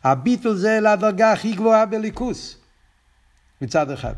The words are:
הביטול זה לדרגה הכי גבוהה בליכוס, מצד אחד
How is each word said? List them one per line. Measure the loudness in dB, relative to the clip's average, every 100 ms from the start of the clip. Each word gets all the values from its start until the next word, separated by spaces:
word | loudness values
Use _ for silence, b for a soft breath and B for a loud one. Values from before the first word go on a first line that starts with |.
הביטול | 2 0 0 0 -2 0
זה | 0 2
לדרגה | 2 2 0 2 2
הכי | 2 -2
גבוהה | 0 4 4 2
בליכוס, | -2 -6 -6 -8 -8 -12 -20 _ _ _ _ _ _ _ _ _ _
מצד | -2 -2 -2
אחד | -6 -10